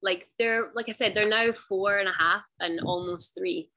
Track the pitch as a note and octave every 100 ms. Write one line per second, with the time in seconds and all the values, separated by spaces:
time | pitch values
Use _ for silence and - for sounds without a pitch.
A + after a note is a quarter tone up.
0 | F#3+ F3+ - _ A#3 A3+ A3+ A3+ A#3 A3
1 | A#3 G3 G#3+ G#3+ A#3 A3+ - F#3+ G3 G3+
2 | F#3+ F3+ E3 F#3+ - _ F3 E3 E3+ F3+
3 | F3+ F3 - - F#3 E3+ D#3+